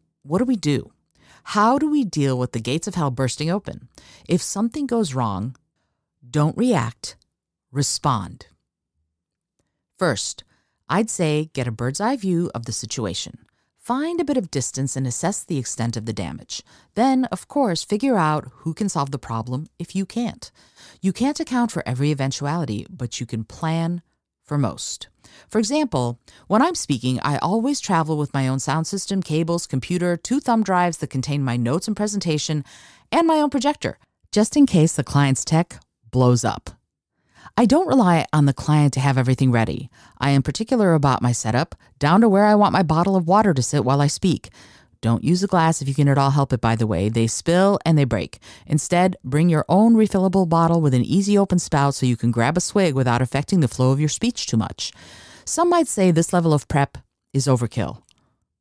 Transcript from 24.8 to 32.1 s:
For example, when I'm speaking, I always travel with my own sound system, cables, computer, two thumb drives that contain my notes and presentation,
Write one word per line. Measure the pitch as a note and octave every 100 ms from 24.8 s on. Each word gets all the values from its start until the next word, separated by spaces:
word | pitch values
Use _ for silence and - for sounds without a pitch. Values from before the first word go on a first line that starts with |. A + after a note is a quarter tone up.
| - - - _ _ - -
For | G#3+
example, | G#3+ D4 D4 C3+ A#2+ A#2+ _ - -
when | G#3+
I'm | D#4+ E4+
speaking, | - C3+ B2+ B2+
I | - C#3+
always | D3+ A3 B3 C#4+
travel | - E3+ D#3 D3+
with | D3
my | C#3 C3
own | C3+
sound | - D3 D#3+
system, | G3 - G3
cables, | E3+ D#3 E3+ E3+ -
computer, | C3 - F3 F3 E3+
two | - C4+
thumb | - A3+
drives | G#3 F3+ F3 E3
that | -
contain | C3+ C3+ C#3+
my | C3 A#2+
notes | A#2 D#3 -
and | G#3
presentation, | G#3